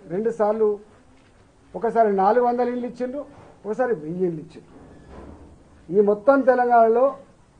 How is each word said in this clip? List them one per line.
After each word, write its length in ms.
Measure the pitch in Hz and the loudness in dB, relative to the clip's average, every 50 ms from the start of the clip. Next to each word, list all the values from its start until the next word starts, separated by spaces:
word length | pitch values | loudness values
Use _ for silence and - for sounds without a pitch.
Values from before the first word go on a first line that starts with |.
| - 165 | -12 -8
రెండు 220 | 165 196 220 226 | -6 -4 -4 -4
సార్లు, 480 | 226 - 214 208 214 226 220 208 208 202 - - - _ _ _ _ _ _ _ _ _ _ _ _ _ _ _ - | -2 0 0 0 0 0 0 0 0 -4 -10 -20 -20 _ _ _ _ _ _ _ _ _ _ _ _ _ _ _ -12
ఒకసారి 420 | 185 190 226 190 233 226 214 202 | -6 -6 -2 2 2 2 2 2
నాలుగు 280 | 190 190 202 226 247 247 | 2 2 2 2 2 2
వందల 240 | 240 247 240 247 247 | 0 0 0 -2 -2
ఇళ్ళు 180 | 247 247 240 | -4 -6 -8
ఇచ్చిండ్రు, 380 | 240 - - 247 254 254 294 277 - - - - - - _ - | -10 -8 -8 -8 -8 -8 -10 -12 -14 -18 -20 -20 -20 -20 _ -10
ఒకసారి 280 | 202 214 214 254 247 220 | -10 -4 -4 -2 -2 -2
వెయ్యి 320 | 156 147 156 170 180 185 | -4 -4 -8 -4 -2 -2
ఇళ్ళు 140 | 175 165 156 | -2 -4 -6
ఇచ్చిండ్రు. 380 | - - - - - - - - - - - - - - - - - - - - - - - - - _ - - - - 170 | -12 -16 -20 -20 -20 -20 -20 -20 -20 -20 -20 -20 -20 -20 -20 -20 -18 -20 -20 -20 -20 -20 -20 -20 -20 _ -20 -20 -12 -2 2
ఈ 40 | 202 | 2
మొత్తం 400 | 208 202 208 208 - 277 277 277 | 2 2 0 2 2 2 4 4
తెలంగాణలో 720 | 247 262 247 247 247 240 240 233 226 226 226 240 262 277 285 - - - - _ _ _ _ | 4 2 2 2 2 4 4 4 4 4 4 2 2 0 -2 -6 -16 -20 -20 _ _ _ _